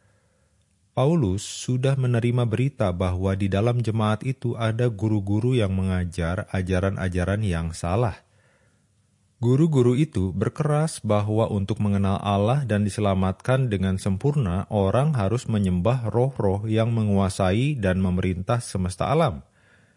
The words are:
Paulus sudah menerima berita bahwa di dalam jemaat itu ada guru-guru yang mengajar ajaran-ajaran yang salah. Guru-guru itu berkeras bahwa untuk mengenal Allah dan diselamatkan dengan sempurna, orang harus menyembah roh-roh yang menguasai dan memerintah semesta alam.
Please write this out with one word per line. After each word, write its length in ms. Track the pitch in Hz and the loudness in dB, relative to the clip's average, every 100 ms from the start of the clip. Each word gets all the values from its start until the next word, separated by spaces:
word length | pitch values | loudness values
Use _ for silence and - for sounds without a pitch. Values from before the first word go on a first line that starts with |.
| _ _ _ _ _ _ _ _ _ - | _ _ _ _ _ _ _ _ _ 0
Paulus 480 | 135 170 107 95 - | 2 2 2 0 -6
sudah 480 | - - 127 131 135 | -8 -4 0 0 0
menerima 480 | 127 120 120 120 | 0 2 2 2
berita 480 | 120 123 131 - 101 | 0 0 0 0 0
bahwa 400 | 87 92 90 95 | 0 0 0 0
di 160 | 95 98 | 0 0
dalam 320 | 98 113 120 | 0 0 0
jemaat 400 | 113 107 107 107 131 | 0 0 0 0 -4
itu 320 | 131 120 113 | -4 -6 -2
ada 320 | 113 113 123 | -2 0 -2
guru-guru 640 | 104 107 107 98 104 120 127 | 0 0 0 0 0 0 0
yang 160 | 101 | 0
mengajar 720 | 95 95 92 87 82 82 92 - | 0 0 -2 -2 -4 -4 -4 -4
ajaran-ajaran 880 | 98 90 90 98 101 92 90 90 101 | -4 -2 0 0 -2 -2 -2 0 0
yang 320 | 107 82 82 | -2 -2 -4
salah. 480 | 82 85 98 120 - _ _ _ _ _ _ _ _ _ _ _ _ | -6 -2 0 0 -4 _ _ _ _ _ _ _ _ _ _ _ _
Guru-guru 560 | 120 131 165 143 120 123 | 2 4 4 4 4 4
itu 400 | 156 - 95 95 | 0 0 -2 -2
berkeras 640 | 117 - 151 147 160 - | -2 -2 0 0 -2 -4
bahwa 480 | 107 104 104 107 113 | 0 0 2 0 0
untuk 320 | 104 98 104 | 0 -2 -2
mengenal 400 | 104 98 98 98 | 0 2 2 0
Allah 480 | 101 101 104 135 123 | 0 2 2 0 0
dan 160 | 104 | 0
diselamatkan 880 | 104 104 104 95 95 92 - 131 127 | 0 0 0 2 0 -2 -2 0 0
dengan 240 | 101 95 95 | 0 0 -2
sempurna, 720 | 104 95 139 147 104 90 - | -2 -2 0 0 0 -2 -2
orang 480 | 107 95 113 147 135 | 0 2 2 2 2
harus 320 | 95 120 - | 0 -2 -2
menyembah 640 | 110 95 90 98 127 110 | 0 0 2 2 0 0
roh-roh 560 | 107 131 135 104 98 110 | 0 0 0 0 0 0
yang 240 | 110 113 | 0 0
menguasai 880 | 117 107 98 95 - 95 101 139 143 | 0 2 2 2 2 2 2 0 0
dan 240 | 98 90 | 0 2
memerintah 560 | 95 90 92 90 92 120 | 0 0 0 -2 -2 -2
semesta 480 | - 98 90 - - | -2 -4 -4 -2 0
alam. 320 | 147 156 73 - _ _ _ _ | 2 0 -2 -10 _ _ _ _